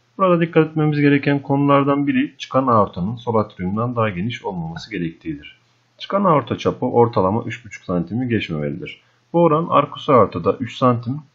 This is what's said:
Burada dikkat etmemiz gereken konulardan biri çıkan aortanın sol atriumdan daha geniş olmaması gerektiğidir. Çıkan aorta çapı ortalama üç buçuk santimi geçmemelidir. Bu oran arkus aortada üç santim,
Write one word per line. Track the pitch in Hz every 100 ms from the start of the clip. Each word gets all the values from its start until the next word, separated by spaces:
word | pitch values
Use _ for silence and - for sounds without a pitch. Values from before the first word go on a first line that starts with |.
| _ -
Burada | 190 175
dikkat | 165 170 160
etmemiz | 160 151 147
gereken | 147 143 143 143
konulardan | 139 139 143 139 139 143 143
biri | 127 151 -
çıkan | - 127 135
aortanın | 117 95 - 90 120
sol | 120 110
atriumdan | 104 - 92 104 120 117
daha | 110
geniş | 87 107 117
olmaması | 104 92 80 82 -
gerektiğidir. | 101 82 82 85 73 76 - _ _ _ -
Çıkan | - 196
aorta | 202 151 123 104
çapı | 92 82 127
ortalama | 120 117 113 92 110
üç | 120 - -
buçuk | -
santimi | - 90 82 110 127
geçmemelidir. | 110 - 78 73 69 - - _ _ _
Bu | 170
oran | 170 151 170
arkus | 139 139 - -
aortada | 131 95 90 87 92
üç | 113 -
santim, | 131 120 117 147 147